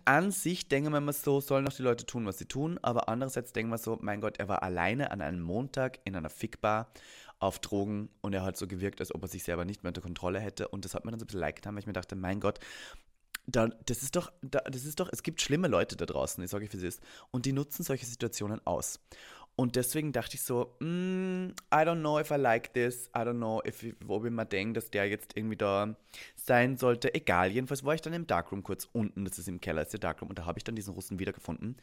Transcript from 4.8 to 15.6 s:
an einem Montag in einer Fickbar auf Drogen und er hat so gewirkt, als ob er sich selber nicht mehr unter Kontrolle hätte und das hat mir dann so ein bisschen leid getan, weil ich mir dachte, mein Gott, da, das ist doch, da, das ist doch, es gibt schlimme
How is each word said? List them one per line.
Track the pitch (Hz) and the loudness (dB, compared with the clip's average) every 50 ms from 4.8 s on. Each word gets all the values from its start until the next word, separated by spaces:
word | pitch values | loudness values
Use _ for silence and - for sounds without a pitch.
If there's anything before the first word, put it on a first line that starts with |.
| 85 95 113 139 143 - | 2 2 2 2 0 0
an | - 101 | -2 -2
einem | 78 73 92 87 | -2 -2 -2 -2
Montag | 82 85 90 113 139 127 - 139 131 127 - - - | -2 0 0 0 -2 -2 0 0 0 0 -2 -6 -8
in | 98 95 | -6 -4
einer | 87 78 78 | -4 -4 -6
Fickbar | - - - 110 - - - 107 107 110 117 - - - - - - - - - - - | -6 -6 -8 -8 -4 0 2 2 2 2 0 -4 -10 -20 -20 -20 -20 -20 -20 -20 -4 0
auf | 95 95 - - | 0 0 0 0
Drogen | - - 104 101 101 104 104 101 107 - - _ | -2 0 0 2 2 2 0 -2 -4 -6 -8 _
und | - 104 98 | -4 -2 0
er | 95 | 0
hat | 92 95 92 - | 0 -2 -2 -4
so | 101 | -4
gewirkt, | 92 98 90 98 101 - - | -4 -4 -2 -2 -2 -2 -2
als | - - - | -4 -4 -4
ob | - | -6
er | 95 92 | -6 -6
sich | - 90 - | -6 -6 -4
selber | 87 87 85 87 | -2 -2 0 0
nicht | 92 104 - - | -2 -4 -4 -6
mehr | 90 | -6
unter | 87 90 | -6 -6
Kontrolle | 90 90 87 - 90 90 95 98 | -6 -8 -6 -4 -2 0 0 0
hätte | 107 98 - - 110 - | -2 -4 -4 -4 -4 -4
und | - 98 92 | -4 -6 -8
das | 95 - | -6 -6
hat | - - | -6 -6
mir | 110 | -6
dann | 113 113 | -6 -8
so | 113 | -8
ein | - | -6
bisschen | 101 92 | -4 -2
leid | 80 76 76 - | -2 -2 -2 -4
getan, | - 104 104 | -8 -8 -8
weil | 104 | -8
ich | 98 107 | -6 -6
mir | 92 | -6
dachte, | 92 90 - 98 | -6 -6 -6 -6
mein | 95 92 90 98 104 | -4 -2 -2 0 0
Gott, | 101 104 - - - - - - - - - - - _ _ _ _ _ - - _ | 2 0 0 -2 -6 -14 -14 -14 -14 -16 -16 -18 -20 _ _ _ _ _ -12 -12 _
da, | - 123 120 113 117 | 0 2 4 4 4
das | - - - - 117 - | 2 -2 -6 -4 -4 -4
ist | - 135 - | -2 -2 0
doch, | 175 - - - _ | 0 0 -2 -6 _
da, | - 135 - - | -8 -2 0 0
das | - - 131 127 131 | 0 -2 -4 -6 -6
ist | 151 - - | -4 -2 -2
doch, | 185 - | -2 -2
es | - - | -4 -6
gibt | - 170 160 - | -4 -4 -2 -2
schlimme | - - 143 170 | 0 2 2 4